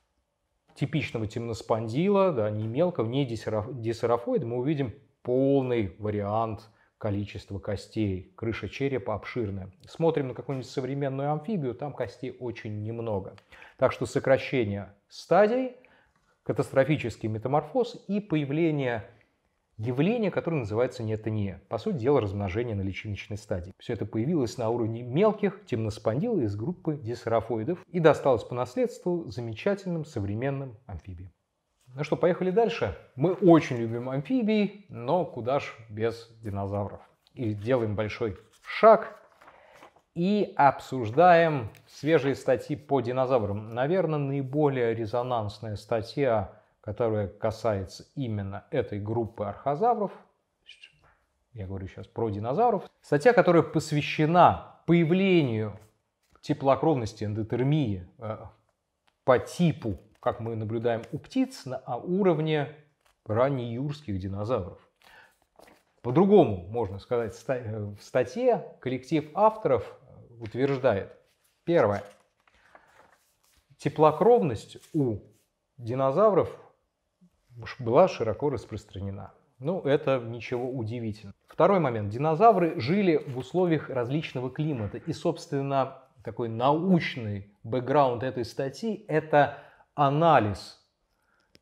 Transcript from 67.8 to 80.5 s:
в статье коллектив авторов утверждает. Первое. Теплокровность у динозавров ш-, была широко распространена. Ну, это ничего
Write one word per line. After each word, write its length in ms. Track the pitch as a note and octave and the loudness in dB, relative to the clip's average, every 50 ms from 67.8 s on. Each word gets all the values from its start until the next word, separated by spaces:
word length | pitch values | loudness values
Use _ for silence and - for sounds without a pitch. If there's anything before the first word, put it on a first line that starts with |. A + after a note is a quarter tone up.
| G#2 | -8
в 180 | G2+ G2+ G2+ | -10 -10 -14
статье 640 | - - - C3 B2+ A#2+ - A3+ B3+ B3+ A3+ F3 - - - - | -10 -4 -2 -2 -2 -2 -2 0 2 2 2 2 0 -6 -14 -12
коллектив 500 | - B2+ B2+ B2+ - - D#3+ D#3 D3+ - - | -8 -6 -6 -6 -4 -2 -2 -2 -2 -2 0
авторов 600 | F#3 G#3 A3 G#3+ - - D#3 C3 A2 - - - - _ - - - - - - A2+ | 2 4 4 4 2 0 2 2 2 0 -4 -14 -20 _ -20 -20 -20 -20 -20 -18 -14
утверждает. 720 | A#2 G#2 - A#2 C3 C#3 C#3 B2+ A#2+ B2+ G#2+ G2 F#2 - - - _ _ _ _ _ _ _ _ _ | -14 -10 -4 -2 0 0 0 0 2 2 0 0 -2 -8 -12 -20 _ _ _ _ _ _ _ _ _
Первое. 360 | - E3+ E3+ B2+ G2+ G2+ G2+ - - - _ _ _ _ _ _ _ _ _ _ _ - - _ _ _ - - _ _ _ _ _ _ _ _ _ _ _ _ _ _ - | 2 4 4 4 4 2 0 -6 -10 -18 _ _ _ _ _ _ _ _ _ _ _ -20 -20 _ _ _ -20 -20 _ _ _ _ _ _ _ _ _ _ _ _ _ _ -6
Теплокровность 1000 | - D3+ D3+ - D#3 D#3 D3+ D#3 - A3 B3 A#3 F#3+ D3+ A2+ G#2 - - - - - - - | -6 -4 2 4 6 6 6 6 6 6 6 6 4 2 -2 -4 -8 -12 -20 -20 -14 -6 -2
у 240 | D#3+ C#3 B2 G#2+ F#2 - - _ _ _ _ _ _ _ _ _ - | 0 0 0 -2 -4 -8 -14 _ _ _ _ _ _ _ _ _ -14
динозавров 800 | A#2+ A2 B2+ C3 C3+ C3+ C3+ E3+ G#3 A3 G3 E3 A#2+ G2+ - - - - _ _ _ _ _ _ _ _ _ _ _ _ _ _ _ _ A#2+ A#2+ A2 | -10 -6 -2 0 0 2 4 4 4 4 6 4 2 0 -2 -12 -20 -20 _ _ _ _ _ _ _ _ _ _ _ _ _ _ _ _ -20 -16 -16
ш-, 180 | - - - B2+ | -14 -12 -8 -2
была 240 | A2+ A#2 D3 F#3 F3+ | 2 6 6 6 6
широко 420 | - - B2 G#2+ G2+ - C#3 D3 | 4 0 -4 -4 -2 -2 -2 -2
распространена. 840 | C3+ G#2+ - - - G2+ - - - G2+ G2 G2 G2 G2+ G2+ G2+ - _ _ _ _ - | -2 -4 -6 -10 -12 -12 -12 -12 -12 -10 -10 -8 -10 -10 -14 -16 -20 _ _ _ _ -8
Ну, 220 | B2+ D3 F#3+ F3+ | -6 -4 -4 -2
это 380 | - C#3 C#3 D3+ D3 C#3 C3+ B2+ | 0 0 0 2 2 0 0 0
ничего 500 | A#2 A2+ A#2 B2 A2 - | -2 -6 -10 -10 -8 -6